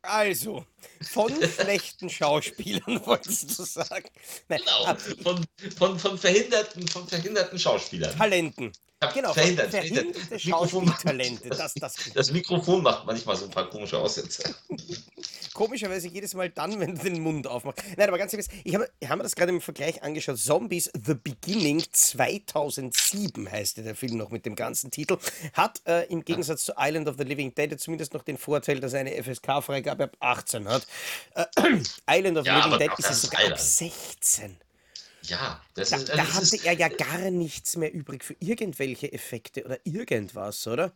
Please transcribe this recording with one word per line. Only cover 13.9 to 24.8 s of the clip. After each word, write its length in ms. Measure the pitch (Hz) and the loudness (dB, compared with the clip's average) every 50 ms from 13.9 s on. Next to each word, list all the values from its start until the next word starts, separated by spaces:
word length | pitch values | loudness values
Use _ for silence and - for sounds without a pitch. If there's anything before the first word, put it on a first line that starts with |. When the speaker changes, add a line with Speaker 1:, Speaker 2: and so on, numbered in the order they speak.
| - - | -2 0
Speaker 2:
Aussätze. 440 | - 104 - 87 - - - - - - - - _ _ - - - - 349 - - - _ - - - - - - - - | 0 0 -2 -2 -6 -8 -8 -6 -6 -8 -8 -10 _ _ -12 -12 -10 -12 -12 -12 -12 -18 _ -14 -14 -14 -12 -12 -14 -14 -2
Speaker 1:
Komischerweise 540 | - 208 220 254 233 214 190 185 190 170 | -2 -2 -2 0 -4 -4 -4 -4 -4 -6
jedes 260 | 180 170 196 196 - - | -8 -8 -8 -8 -8 -4
Mal 140 | 185 185 170 | -4 -4 -4
dann, 300 | - - 147 175 214 208 | -4 -4 -4 -4 -2 -2
wenn 160 | 175 156 185 | -2 -2 -2
du 80 | 147 151 | -2 -2
den 160 | 190 180 165 | -2 -2 0
Mund 260 | 160 160 160 147 123 | 0 0 0 -2 -4
aufmachst. 380 | 131 123 123 - 139 131 - - 202 180 | -4 -6 -6 -6 -6 -8 -8 -10 -10 2
Nein, 100 | 175 208 | 4 4
aber 100 | 202 180 | 4 4
ganz 140 | 175 202 190 | 0 -2 -2
ehrlich, 160 | - 208 - - - 196 - | -4 -6 -6 -8 -10 -8 -4
ich 100 | 196 165 | 0 0
habe, 160 | 202 240 - _ _ 151 | 0 0 -2 _ _ -4
haben 140 | 123 147 190 | -2 -2 -2
wir 40 | - | -2
das 120 | 220 - | -4 0
gerade 160 | - 175 180 | 2 2 2
im 80 | 185 170 | 2 0
Vergleich 420 | - - 156 - 139 160 160 - - | -2 -6 -6 -2 -2 -2 -2 -4 -6
angeschaut. 360 | 147 151 156 - - 135 113 | -6 -4 -4 -4 -4 -2 -2
Zombies 500 | - 127 147 175 233 208 180 170 - - - 131 107 | 2 4 4 2 2 0 -2 -2 -2 -4 -4 -6 0
The 100 | 127 151 | 0 -2
Beginning 680 | 117 _ 147 127 _ - 170 196 226 170 147 147 160 - - | 0 _ -8 -10 _ -4 -2 0 2 4 4 4 2 0 2
zweitausendsieben 1600 | - - - - - 127 131 120 - - _ - - 151 147 143 - - 135 123 - - - - - 202 208 170 - 113 104 92 | 4 4 4 4 4 4 2 2 2 -2 _ -2 -2 0 0 0 -2 -4 -6 0 2 2 2 2 0 0 -4 -4 -4 -6 -8 -4
heißt 240 | 104 107 101 - - | -4 -2 -2 -2 -4
der 160 | - 110 110 104 | -4 -8 -8 -6
Film 220 | - - 123 113 | -6 -4 -4 -2
noch 140 | 113 107 - | -4 -4 -4
mit 160 | 117 113 - | -6 -6 -6
dem 100 | 117 104 | -6 -4
ganzen 340 | - 113 117 120 - | -4 -6 -4 -4 -4